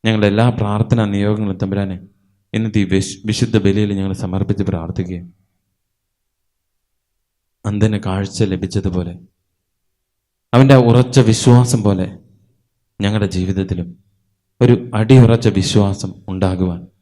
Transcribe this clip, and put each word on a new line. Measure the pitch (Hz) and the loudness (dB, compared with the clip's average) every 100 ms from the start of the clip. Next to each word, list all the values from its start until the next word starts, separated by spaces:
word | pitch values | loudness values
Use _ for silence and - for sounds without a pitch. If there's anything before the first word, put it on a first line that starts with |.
ഞങ്ങളുടെ | 156 107 104 | 0 2 2
എല്ലാ | 104 120 120 | 2 0 0
പ്രാർത്ഥനാ | 104 104 - 120 104 | -4 -2 0 0 0
നിയോഗങ്ങളും | 101 104 107 104 92 | -2 -2 -2 -4 -6
തമ്പുരാനെ | 95 98 98 92 - _ _ _ _ 110 | -4 -4 -6 -10 -16 _ _ _ _ -6
ഇന്നത്തെ | 110 107 | -2 -2
ഈ | 92 | 0
വിശ്-, | 95 92 - 107 | -2 -2 -8 -6
വിശുദ്ധ | 104 113 113 | -4 0 0
ബലിയിൽ | 98 101 104 98 | 0 -2 -2 -4
ഞങ്ങൾ | 98 92 | -6 -6
സമർപ്പിച്ച് | 92 95 101 101 98 | -6 -6 -4 -4 -4
പ്രാർത്ഥിക്കുക. | 90 85 95 87 87 87 _ _ _ _ _ _ _ _ _ _ _ _ _ _ _ _ _ _ _ _ _ _ _ 104 | -6 -8 -8 -8 -10 -14 _ _ _ _ _ _ _ _ _ _ _ _ _ _ _ _ _ _ _ _ _ _ _ -6
അന്ധന് | 101 107 104 101 | 0 0 0 -4
കാഴ്ച | 95 98 - 104 | -6 -6 -2 -2
ലഭിച്ചതുപോലെ, | 92 90 101 92 90 87 85 - _ _ _ _ _ _ _ _ _ _ _ _ | -2 -4 -4 -4 -4 -6 -12 -20 _ _ _ _ _ _ _ _ _ _ _ _
അവൻ്റെ | 120 135 135 | 2 6 6
ആ | 120 | 6
ഉറച്ച | 120 127 135 110 | 4 4 2 2
വിശ്വാസം | 110 - 120 120 117 101 | 2 4 4 4 0 0
പോലെ | 95 92 92 _ _ _ _ _ _ _ - | -2 -4 -10 _ _ _ _ _ _ _ -6
ഞങ്ങളുടെ | 101 107 98 90 | -4 -2 -2 -4
ജീവിതത്തിലും | 92 95 92 90 87 - _ _ _ _ _ _ | -4 -4 -4 -6 -8 -14 _ _ _ _ _ _
ഒരു | 123 120 - 113 | 2 2 0 -4
അടിയുറച്ച | 110 131 113 117 110 95 | 6 6 8 4 2 0
വിശ്വാസം | 90 104 98 98 92 - - | 0 0 0 -2 -10 -12 -12
ഉണ്ടാകുവാൻ | 92 92 92 90 87 87 _ | -4 -4 -2 -4 -4 -14 _